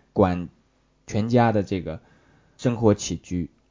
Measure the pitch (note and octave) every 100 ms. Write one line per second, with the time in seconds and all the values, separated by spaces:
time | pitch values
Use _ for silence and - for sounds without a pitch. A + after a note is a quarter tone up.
0 | _ - F#2 F2+ E2+ _ _ _ _ _
1 | - G#2+ A2+ A#2+ A#2 G#2+ F#2 F#2+ D#2+ D#2+
2 | - _ _ _ _ - B2+ A#2 A2+ G#2
3 | - E2+ - F2 E2 _ _